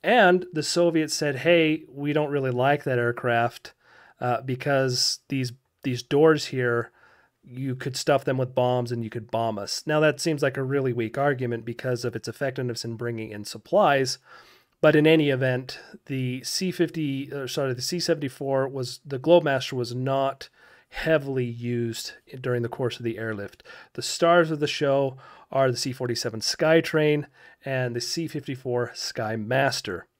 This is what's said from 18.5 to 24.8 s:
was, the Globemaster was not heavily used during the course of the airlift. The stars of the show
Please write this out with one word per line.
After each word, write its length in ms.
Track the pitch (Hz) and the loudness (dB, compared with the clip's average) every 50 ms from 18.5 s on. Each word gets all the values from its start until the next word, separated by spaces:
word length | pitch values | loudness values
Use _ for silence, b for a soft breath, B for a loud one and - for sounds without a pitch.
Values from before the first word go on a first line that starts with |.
| 135 135 135 135 | 0 0 0 -2
was, 320 | 135 135 127 127 - - _ | -4 -6 -8 -8 -8 -14 _
the 120 | 147 139 131 | -8 -8 -4
Globemaster 540 | 131 156 175 175 160 147 139 131 131 - - | 4 8 8 8 8 6 0 0 -2 -4 -4
was 220 | 127 123 120 120 | -4 -4 -4 -4
not 560 | 123 127 135 135 135 135 135 131 131 - - b b b b b b b b | -4 -2 0 0 0 0 0 -2 _ -14 -20 b b b b b b b b
heavily 540 | - - - 160 160 151 139 139 135 131 123 | -12 -6 0 2 2 2 2 -2 -4 -2 -2
used 680 | 120 120 117 120 120 120 120 120 117 110 - - - - - _ _ - 127 | -4 -6 -6 -4 -4 -2 -2 -2 -2 -4 -6 -10 -12 -14 -18 _ _ -18 -8
during 220 | 131 135 123 123 117 | -4 -2 -2 -2 -2
the 60 | 117 | -4
course 300 | - - 131 120 113 - | -4 -4 -4 -4 -4 -4
of 60 | 120 | -6
the 140 | 117 113 104 | -6 -6 -4
airlift. 440 | 113 113 107 101 101 98 - _ - B B B B B B | -6 -6 -6 -6 -8 -10 -12 _ -20 B B B B B B
The 80 | - - | -10 -8
stars 480 | - - - 170 170 170 175 165 160 | -8 -2 2 4 6 6 6 6 4
of 100 | 160 147 | 0 -2
the 60 | 147 | -2
show 500 | 143 - - | -2 -2 -2